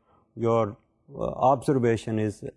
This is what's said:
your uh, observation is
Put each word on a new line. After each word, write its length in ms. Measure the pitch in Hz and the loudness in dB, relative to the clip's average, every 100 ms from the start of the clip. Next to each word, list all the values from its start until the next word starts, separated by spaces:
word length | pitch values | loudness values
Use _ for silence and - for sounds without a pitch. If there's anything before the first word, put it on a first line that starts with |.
| _ _ _ 113 | _ _ _ -4
your 420 | 117 113 107 - _ _ _ 139 | 2 2 0 -4 _ _ _ -8
uh, 60 | |
observation 960 | - - 123 135 - 131 120 113 - 110 | -8 0 2 2 2 2 2 0 -2 -2
is 240 | 107 - - | -2 -6 -14